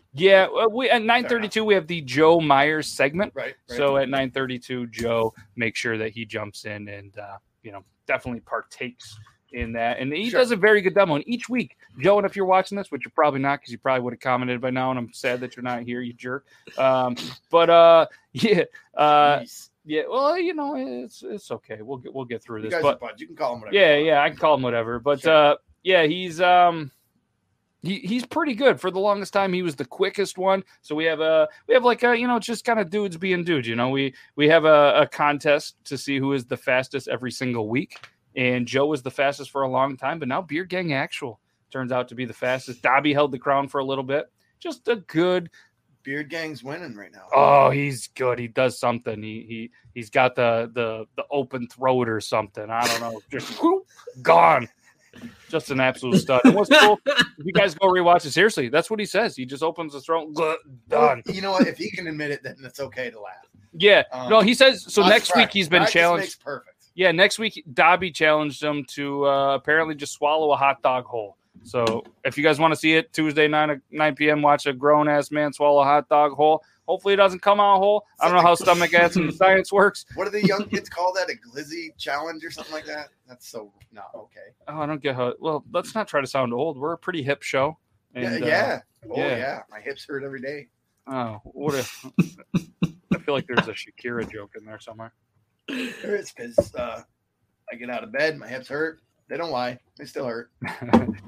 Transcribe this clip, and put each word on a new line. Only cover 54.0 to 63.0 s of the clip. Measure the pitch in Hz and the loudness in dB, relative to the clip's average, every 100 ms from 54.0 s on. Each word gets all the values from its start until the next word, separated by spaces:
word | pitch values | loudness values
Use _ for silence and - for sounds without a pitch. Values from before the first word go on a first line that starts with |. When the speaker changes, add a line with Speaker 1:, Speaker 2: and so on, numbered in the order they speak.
| - 131 | -20 -6
Speaker 1:
gone. | 127 170 170 143 117 _ _ _ _ - - - - | 4 6 6 4 0 _ _ _ _ -20 -20 -20 -8
Just | 160 - | -8 -4
an | 131 | 0
absolute | 131 127 127 190 | 0 0 0 0
stud. | - 127 | 2 4
And | 233 196 | 6 4
what's | 202 302 | 4 6
cool, | 415 415 269 | 6 4 0
if | 269 190 - 156 | -2 -2 -4 -4
you | |
guys | 180 202 | 0 0
go | 151 190 | 2 2
rewatch | 185 175 175 147 | 4 4 4 2
it, | |
seriously, | 180 208 175 120 | 2 2 2 -2
that's | 147 - | 0 -2
what | 214 | -4
he | 196 | -4
says. | 185 233 - | -2 -2 -6
He | 127 | -12
just | 139 | -6
opens | 160 165 160 | -6 -6 -10
the | 139 | -10
throat, | 131 165 156 | -4 -4 -4
gl-, | 151 | -4
Speaker 2:
Well, | 160 160 147 127 - | -4 -4 _ -18 -4
Speaker 1:
done. | 151 151 123 - | 2 4 2 -4
Speaker 2:
you | 190 | -6
know | 196 | -2
what? | 185 170 | 2 0
If | 147 | 0
he | 196 | -8
can | 180 170 | -8 -10
admit | 151 147 | -8 -6
it, | 143 | -8
then | 131 120 131 | -10 -16 -18
it's | - | -12
okay | 135 127 | -12 -10